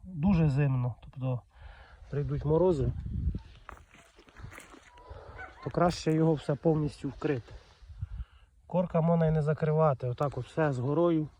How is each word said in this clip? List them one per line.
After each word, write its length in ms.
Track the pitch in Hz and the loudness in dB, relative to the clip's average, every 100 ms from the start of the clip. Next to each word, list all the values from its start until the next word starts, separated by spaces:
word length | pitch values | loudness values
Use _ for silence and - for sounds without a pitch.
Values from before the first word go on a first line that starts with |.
дуже 440 | 185 175 180 170 156 | -10 -2 2 4 4
зимно, 460 | 135 147 127 123 110 | 2 2 2 -2 -6
тобто 400 | - 131 131 123 _ - - - - - - | -14 -6 -4 -4 _ -20 -20 -20 -20 -20 -8
прийдуть 340 | 143 135 143 | -4 -2 -2
морози, 480 | 143 160 185 151 123 - - - - - - - - - - - - - - - - - - - - - - - - - - - | 2 4 6 4 0 -2 -6 -2 -2 -4 -10 -20 -20 -20 -20 -20 -20 -20 -20 -20 -18 -18 -20 -20 -20 -20 -18 -18 -16 -16 -18 -12
то 60 | 143 | -6
краще 420 | - 175 - - | 0 0 2 0
його 220 | 156 160 | 2 2
все 200 | 151 - | 2 -2
повністю 540 | 143 170 156 147 - 143 | 0 2 2 -2 -4 -10
вкрити. 460 | - 151 131 - - - _ - - - - - - _ _ - | -4 -2 -2 -6 -20 -20 _ -20 -12 -10 -10 -12 -16 _ _ -4
Корка 340 | 180 175 170 | -4 0 0
можна 260 | 160 170 160 | 2 4 4
і 40 | |
не 120 | 160 | 2
закривати, 640 | 147 147 156 156 156 131 127 | 0 0 0 2 2 2 -4
отак 320 | 120 143 131 | -2 -4 -4
от 80 | 117 | -6
все 260 | 165 156 | 0 0
з 60 | 127 | 0
горою 500 | 123 151 175 160 151 | -2 2 2 2 -2